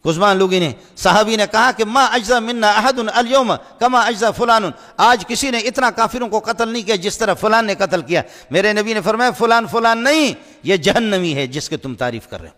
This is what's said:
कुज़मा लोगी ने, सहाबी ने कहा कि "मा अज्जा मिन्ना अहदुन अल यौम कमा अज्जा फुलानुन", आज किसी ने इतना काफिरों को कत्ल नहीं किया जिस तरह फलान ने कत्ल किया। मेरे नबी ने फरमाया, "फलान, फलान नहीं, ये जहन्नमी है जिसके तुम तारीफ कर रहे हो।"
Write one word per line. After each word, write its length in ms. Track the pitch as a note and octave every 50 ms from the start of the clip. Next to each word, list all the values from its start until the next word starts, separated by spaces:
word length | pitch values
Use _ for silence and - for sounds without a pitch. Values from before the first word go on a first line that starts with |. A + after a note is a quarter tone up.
कुज़मा 300 | _ D#3 D#3+ E3 G3+ G#3 G3
लोगी 260 | F#3+ F#3+ F#3 F#3 F#3
ने, 140 | F3 D3 B2 - - - _
सहाबी 400 | - - F#3 F3+ G#3 A3 A3 A3+
ने 100 | G#3 G3+
कहा 260 | G3+ G#3+ A3 A#3 B3+
कि 120 | - A3 A3
"मा 200 | G#3 A#3 C4+ C4
अज्जा 360 | A3+ A3+ B3 G#3 G3+ B3 A#3+
मिन्ना 300 | A3 A#3 B3 A#3 G#3+ G#3
अहदुन 380 | G3+ A3 G#3+ C4 C4+ B3+ A3+ G#3+
अल 180 | F#3+ A#3 B3
यौम 300 | A3+ C4 C4 B3+ G#3+ D#3+
कमा 440 | - - - - - A3+ B3 B3+ A#3+
अज्जा 300 | G#3+ A3 A#3+ F#3+ A3+ A3
फुलानुन", 420 | F#3+ D#3+ A#3+ A#3+ A3+ A3 G#3 E3 B2+ - - - - -
आज 240 | G3 A#3 B3 A3 F3
किसी 260 | - A#3+ - C#4 C4+
ने 100 | A#3+ A#3
इतना 300 | G#3 B3 - - B3+ A#3
काफिरों 380 | - A#3 A3+ G#3+ - A#3 A#3+ G#3+
को 120 | G3+ G#3+
कत्ल 280 | G#3+ G#3+ A#3 - A#3 A3+
नहीं 160 | A3+ A#3+ G3+
किया 120 | G3 A3
जिस 220 | F#3 E3 G3+ - -
तरह 160 | A3+ G3+ F3+
फलान 320 | - G3 G#3+ A3 A#3 A3+
ने 80 | G#3 G3
कत्ल 280 | F#3+ G3 E3+ F#3 F3
किया। 220 | C3+ B2+ F3 D#3 - - - - - _
मेरे 200 | C3+ F3 G3 G#3+
नबी 220 | G#3 G#3+ G#3 A3 A3+
ने 60 | G#3+
फरमाया, 300 | E3+ G#3+ A3 A3 B3 B3
"फलान, 360 | - - A#3 A3+ A3+ A#3 A3+
फलान 320 | D#3 F3 A#3 A3+ A3+ A3+ A3+
नहीं, 360 | A#3 C4+ D4+ D#4+ D4+ A#3+ D#3+ - - - - _ -
ये 140 | D3+ G3 F3+
जहन्नमी 540 | C3+ G3 G3+ A#3 A#3 G#3+ G3+ F#3 F3+ E3+
है 160 | D3 C#3 C#3 B2
जिसके 280 | B2+ D3+ - - D#3+
तुम 180 | D3 - C3+ B2
तारीफ 320 | F#2+ B2+ B2 A#2 A2+ - -
कर 100 | - F2+
रहे 80 | E2 D#2+
हो।" 60 | _